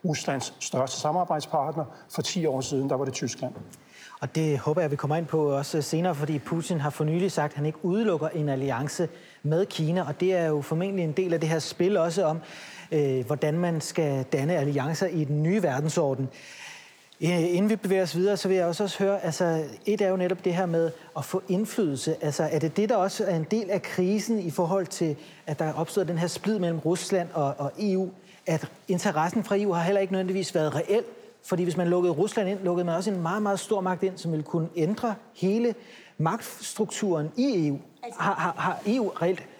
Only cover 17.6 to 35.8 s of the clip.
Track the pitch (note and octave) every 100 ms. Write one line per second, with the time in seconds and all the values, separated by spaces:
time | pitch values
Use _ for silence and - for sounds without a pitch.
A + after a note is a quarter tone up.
17.6 | G#3 G#3+ F#3 F#3+ F3 E3+ G3 G3+ F#3 F#3
18.6 | F3 E3+ G3+ - G3 G3 F3 D3 F3 D#3+
19.6 | D3 A2+ - G#3 G3 F#3+ F3+ F#3 F#3 F3
20.6 | F3+ E3 E3 - - D#3+ - F#3+ - F#3
21.6 | G#3+ - E3+ C3+ D#3 D#3+ D3+ C#3+ D#3 D#3
22.6 | D#3 G3+ G#3+ A3 F#3+ - G3 E3 D#3 A3
23.6 | F#3+ G3 - - F#3 G#3+ G#3 A3 F3 C#3+
24.6 | E3+ G3 E3+ - E3 C#3+ - - - D3
25.6 | D#3 D3+ E3 G3+ E3 E3+ F3 - G3 G#3+
26.6 | F3 E3 D#3 F3+ - G3 E3+ E3 C#3 -
27.6 | C#3+ - G#3 F#3+ F#3 - - - - D#3+
28.6 | - - - F3+ G#3 D#3 E3+ A3 F#3 G3+
29.6 | G#3 E3+ E3+ G3+ F#3+ F#3+ F#3 F#3+ F3 E3+
30.6 | D3+ C3+ E3 G#3+ - - - - - F3+
31.6 | F3+ F3 E3+ F3+ F3+ D3+ G#3+ A#3 F#3+ G3+
32.6 | F#3 F3 F3 E3 F#3+ F#3 E3 G#3 G#3 G3
33.6 | - G#3 F#3 F3 F#3+ F#3 E3+ D#3 D3+ E3
34.6 | E3 E3+ D#3 G#3+ A#3+ G3+ - - F#3 A3
35.6 | A#3+ A#3